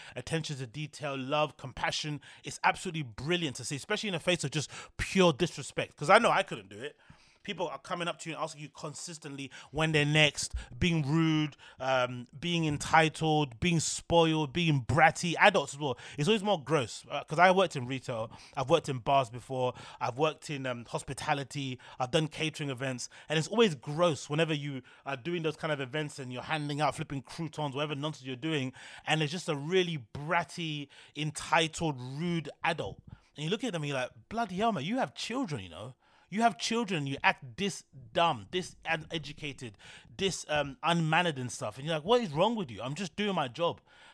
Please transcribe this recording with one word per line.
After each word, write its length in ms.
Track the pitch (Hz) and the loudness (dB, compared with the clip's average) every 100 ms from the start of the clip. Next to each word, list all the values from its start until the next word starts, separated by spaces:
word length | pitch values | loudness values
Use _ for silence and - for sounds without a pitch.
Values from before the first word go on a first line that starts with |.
| - 127 | -6 -6
attention 400 | - 160 - 131 | -2 -4 -4 -8
to 100 | 123 | -8
detail, 500 | 147 147 - 147 135 | -8 -10 -8 -6 -6
love, 400 | 131 151 151 - | 0 2 2 -2
compassion. 640 | 131 - 165 - 156 147 - - | -12 -2 0 0 -2 -6 -8 -14
It's 160 | 143 - | -12 2
absolutely 380 | 147 - 190 160 | 2 2 -2 -6
brilliant 520 | 123 104 143 175 156 120 | -6 -6 0 0 0 -4
to 80 | |
see, 120 | 113 143 | -6 -6
especially 320 | - 208 214 | -2 -4 -2
in 60 | |
the 40 | 175 | -2
face 240 | 180 180 | 0 0
of 80 | 143 | 0
just 200 | 156 - - - - | -2 -4 -8 -12 -8
pure 360 | - 190 175 | 0 6 6
disrespect. 640 | 127 175 - - - 139 - | 6 0 -2 -8 -6 -6 0
'Cause 140 | 151 | 6
I 80 | 214 | 8
know 120 | 220 | 8
I 120 | 160 | 2
couldn't 260 | 196 135 98 | 0 -6 -10
do 120 | 104 | -12
it. 160 | 143 - - - _ _ | -12 -14 -20 -20 _ _
People 260 | - 190 160 | -8 -6 -6
are 100 | 135 | -6
coming 280 | - 175 170 | -6 -4 -4
up 120 | 160 | -6
to 80 | 165 | -8
you 80 | 139 | -6
and 80 | |
asking 160 | 156 151 | -6 -8
you 80 | 147 | -16
consistently 840 | - 156 - - 156 143 139 135 - - | -12 -12 -10 -12 -12 -12 -10 -12 -14 -6
when 220 | 147 160 | 2 4
they're 120 | 151 | 6
next, 500 | 147 156 147 - - - - 120 | 6 8 6 4 -6 -8 -8 0
being 240 | 180 165 135 | 2 2 4
rude, 460 | 160 160 156 151 - - - | 4 6 4 2 -4 -18 -6
um, 480 | 131 131 123 123 120 139 | 0 2 2 -2 -10 -6
being 280 | 175 170 156 | 0 2 2
entitled, 920 | 147 - 160 160 - 160 151 143 113 | 0 4 6 6 4 2 2 2 0
being 200 | 180 165 | 2 2
spoiled, 720 | - - - 170 165 156 143 | 0 -4 4 6 6 4 0
being 300 | 165 165 143 | 0 2 2
bratty. 520 | 117 165 160 - 175 147 | 2 2 2 0 -4 4
Adults 340 | 196 185 139 | 4 4 0
as 80 | 143 | -4
well. 180 | 147 117 - - | -6 -6 -8 -2
It's 100 | 151 | 2
always 140 | 220 | 2
more 200 | 208 180 | 2 0
gross, 400 | 120 156 113 - - | 2 0 0 -6 -8
uh, 140 | 143 | -8
'cause 140 | - 156 | -2 6
I 120 | 185 | 8
worked 260 | 185 180 143 | 8 4 0
in 100 | 123 | -6
retail, 440 | 135 - 117 117 - - | -6 -6 -6 -6 -10 -10
I've 140 | 139 127 | -4 4
worked 220 | 160 - | 4 2
in 80 | 131 | -4
bars 320 | 143 139 113 | 2 4 2
before, 420 | 120 - 131 123 - - - | -4 -8 -2 -2 -4 -12 -6
I've 160 | 120 117 | -4 0
worked 320 | 156 147 - | 0 0 -8
in, 160 | 139 131 | -6 -4
um, 180 | 120 | -6
hospitality, 920 | 113 156 - 131 - 143 135 143 135 127 - - | -6 -8 -8 -4 -2 -2 -2 -6 -6 -8 -10 -6
I've 120 | 123 | 0
done 180 | 160 156 | 0 0
catering 400 | - 156 - 143 | -2 -4 -4 -6
events, 400 | 123 135 123 - - - | -4 -6 -6 -10 -12 -2
and 80 | 156 | -2
it's 100 | 156 | 2
always 260 | 214 220 | 4 4
gross 540 | 143 147 151 175 139 - | 2 -4 2 2 2 -2
whenever 240 | 147 160 | 0 0
you 300 | 151 143 135 - - 135 | -2 -4 -8 -10 -14 -10
are 100 | 135 | -8
doing 260 | 156 175 | -4 -2
those 140 | 156 147 | -2 -2
kind 160 | 160 | -2
of 80 | 143 | -2
events 380 | 127 151 151 - | -4 -4 -6 -8
and 120 | 127 | -8
you're 120 | 123 | -8
handing 400 | 110 156 147 143 | -4 -2 -2 0
out 120 | 147 | 0
flipping 280 | - 151 139 | -2 -4 -8
croutons, 520 | - - 156 - 147 | -8 -8 -8 -4 -4
whatever 200 | 131 151 | -2 -4
nonsense 320 | 147 151 123 131 | -2 -4 -6 -8
you're 100 | 123 | -4
doing, 380 | 160 151 131 - - - - | -2 0 -2 -6 -16 -8 0
and 160 | 156 | 0
it's 100 | 147 | 0
just 160 | 175 - | -2 -4
a 80 | 143 | -4
really 400 | 147 185 175 156 | 2 2 2 -2
bratty, 920 | 110 143 147 170 160 - 160 147 143 - - - | -8 -10 -2 0 0 -6 -6 -6 -10 -16 -14 -6
entitled, 800 | 151 - - 165 160 - 165 131 | -4 -4 2 4 4 0 -2 -2
rude 520 | 127 139 175 170 147 - | -6 -4 -2 -2 -4 -4
adult. 380 | 165 151 101 - - - _ | -2 -2 -4 -10 -18 -20 _
And 100 | - | -8
you 60 | 156 | -4
look 140 | 226 | -2
at 80 | 247 | -2
them 100 | 170 | -4
and 60 | 147 | -4
you're 100 | 135 | -2
like, 120 | 123 107 - | -4 -8 -8
"Bloody 280 | 226 214 180 | -6 -4 0
hell, 160 | 226 | 0
man, 120 | 180 | 0
you 140 | 156 254 | -2 -2
have 160 | 165 | -2
children, 480 | - - 247 208 127 | -4 -6 -4 -4 -6
you 80 | 92 | -8
know?" 240 | 80 117 - _ _ - | -12 -14 -16 _ _ -8
You 120 | 196 | 2
have 140 | 233 - | 2 2
children, 500 | - 233 208 170 139 | -2 0 0 -2 -4
you 100 | 135 | 0
act 340 | 190 - 131 113 | 2 2 -2 -4
this 280 | 196 - - 135 120 | -4 -4 -12 -20 -4
dumb, 340 | 175 170 127 95 | 2 2 2 -4
this 240 | 180 180 - | -6 -6 -8
uneducated, 920 | - 160 156 165 143 147 147 131 120 - - - - 117 | -4 -4 -4 -8 -8 -10 -10 -10 -12 -14 -20 -20 -14 -2
this, 300 | 190 - - | -2 -2 -2
um, 280 | 151 143 131 | 0 0 -2
unmannered 560 | 160 170 156 160 175 131 | 0 2 4 2 2 0
and 120 | 123 | -6
stuff. 260 | - 113 135 | -6 -8 -8
And 100 | 151 | -6
you're 100 | 160 | -2
like, 80 | |
"What 180 | 165 247 | 2 2
is 80 | 208 | 2
wrong 240 | 143 214 | 2 2
with 160 | 220 135 | 2 -4
you? 100 | 98 | -6
I'm 120 | 123 | -6
just 220 | 147 185 - | -6 -6 -2
doing 180 | 208 | -2
my 140 | 180 131 | 0 -2
job." 320 | 117 170 104 _ - - | 0 -2 -2 _ -20 -20